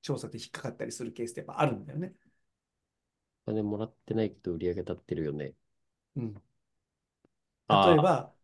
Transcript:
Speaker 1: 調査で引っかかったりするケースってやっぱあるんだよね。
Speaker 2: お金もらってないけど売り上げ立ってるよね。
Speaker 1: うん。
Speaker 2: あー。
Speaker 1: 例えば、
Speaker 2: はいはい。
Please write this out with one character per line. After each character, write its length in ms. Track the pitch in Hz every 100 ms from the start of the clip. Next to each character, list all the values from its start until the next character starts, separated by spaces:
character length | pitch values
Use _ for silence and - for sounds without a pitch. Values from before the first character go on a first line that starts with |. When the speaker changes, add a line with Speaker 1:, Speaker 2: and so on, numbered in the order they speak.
Speaker 1:
調 160 | - 139
査 100 | -
で 80 | 117
引 80 | -
っ 20 |
か 140 | -
か 60 | 127
っ 60 | -
た 100 | 117
り 60 |
す 120 | -
る 100 | 117
ケ 100 | -
ー 40 | 117
ス 40 |
っ 20 |
て 60 | -
や 40 | -
っ 20 |
ぱ 140 | -
あ 40 | 147
る 120 | 101
ん 80 | -
だ 80 |
よ 60 | 143
ね。 140 | 185 - _ _ _ _ _ _ _ _ _ _ _ _ -
Speaker 2:
お 60 |
金 120 | 110
も 140 | 104 104
ら 80 | 110
っ 80 | - -
て 80 |
な 100 | 110
い 60 | 107
け 60 | -
ど 100 | 92
売 60 | 82
り 80 | 87
上 80 | 87
げ 60 |
立 120 | 90
っ 20 | 90
て 180 | - 76
る 80 |
よ 80 | 76
ね。 200 | 73 69 - _ _ _ _ _ 139
Speaker 1:
う 60 |
ん。 140 | 113 104 - _ _ _ _ _ _ _ _ _ _ _ -
Speaker 2:
あ 180 | 202 190
ー。 20 |
Speaker 1:
例 60 |
え 20 | 156
ば、 60 |
Speaker 2:
は 60 | 180
い 120 | 139
は 80 | -
い。 20 | _